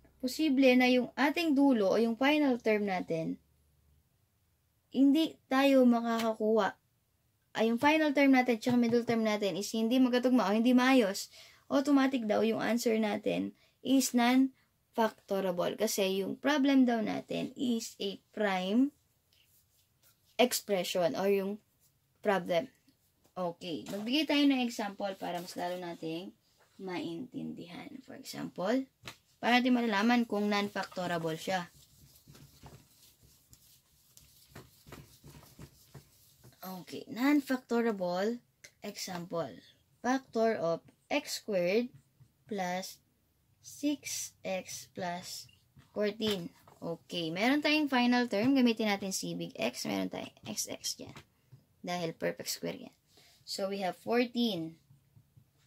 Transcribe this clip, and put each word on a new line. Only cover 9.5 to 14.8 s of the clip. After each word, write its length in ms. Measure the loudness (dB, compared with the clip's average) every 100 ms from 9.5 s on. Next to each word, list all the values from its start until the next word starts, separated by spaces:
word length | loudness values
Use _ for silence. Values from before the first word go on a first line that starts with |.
| -4
is 140 | -4
hindi 240 | -2 2 4
magkatugma 480 | 4 2 2 2 4
o 60 |
hindi 240 | 2 4 6
maayos, 560 | 6 6 4 0 -10 -16 -20 -20 -2
automatic 540 | 0 4 4 4 0 0
daw 160 | 2
yung 180 | 2 0
answer 340 | 0 0 0 2
natin 560 | 0 -2 -2 -2 -4 -8 _ _
is 320 | 2 2 4
non-factorable. 1700 | 2 4 4 2 -2 _ _